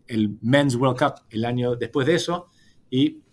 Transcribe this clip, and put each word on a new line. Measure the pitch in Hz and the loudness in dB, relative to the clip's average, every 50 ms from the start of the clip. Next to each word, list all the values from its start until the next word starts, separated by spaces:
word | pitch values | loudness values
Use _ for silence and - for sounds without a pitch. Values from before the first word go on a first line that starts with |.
| _ | _
el | - 120 113 107 104 104 - | -6 -2 0 0 0 -2 -4
Men's | - 117 135 143 143 139 120 | 0 2 4 4 4 2 2
World | 120 135 131 123 | 2 2 0 2
Cup | 131 147 139 143 - _ _ | 2 0 -2 -2 -6 _ _
el | - 110 113 | -6 -4 -4
año | 120 123 123 123 123 120 | -2 -2 -2 -2 -2 -2
después | 120 113 - - 147 127 | -4 -6 -4 -2 -2 0
de | 143 175 | 2 2
eso | 165 - - 170 180 - _ _ _ _ _ _ _ _ - | 0 0 -2 -6 -6 -8 _ _ _ _ _ _ _ _ -4
y, | 127 131 143 156 151 - - _ | -2 0 0 0 -2 -6 -20 _